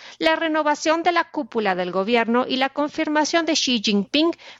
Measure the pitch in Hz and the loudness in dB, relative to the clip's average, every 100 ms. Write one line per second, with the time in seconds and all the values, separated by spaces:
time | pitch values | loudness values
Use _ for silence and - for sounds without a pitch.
0 | - - 320 320 330 311 302 294 320 330 | -16 -2 0 0 0 0 0 0 0 0
1 | 339 339 320 - 233 233 202 180 180 185 | 2 0 -2 -4 -4 -2 0 0 -2 -2
2 | 196 240 226 240 - 254 269 - 294 - | 0 0 2 0 0 -2 -2 -2 -4 -2
3 | 311 302 294 339 330 302 - 240 220 202 | -2 0 2 0 0 0 0 0 0 0
4 | 196 285 330 - - | 0 2 2 0 -10